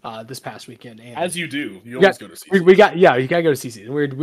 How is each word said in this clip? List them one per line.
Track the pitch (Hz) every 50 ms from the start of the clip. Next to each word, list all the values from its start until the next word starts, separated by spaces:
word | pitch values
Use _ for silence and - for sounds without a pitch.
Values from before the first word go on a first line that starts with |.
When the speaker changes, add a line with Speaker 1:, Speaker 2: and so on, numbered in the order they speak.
| -
Speaker 1:
uh, | 127 113 110 113
this | 113 135 127
past | - 127 110 113 - -
weekend. | 120 110 - 123 113 110
And | 113 123 120 147
Speaker 2:
As | 170 180 -
you | 180 170 147
do. | 123 143 147 113 98 92 101
You | 117 120 127
Speaker 1:
we | -
Speaker 2:
always | 190 180
Speaker 1:
got, | -
Speaker 2:
go | 110 98
to | 85
Speaker 1:
we, |
Speaker 2:
C | - - - 185
C's. | 196 165
Speaker 1:
we | 175 190
got, | 180 208 196 147
yeah, | 170 185 170 147
you | 151 131
gotta | 131 165 175 170
go | 160
to | 143
C | 127 - 127
C's. | 110 107 98 113
We | 135
were, | 147 147
we | 143 135 131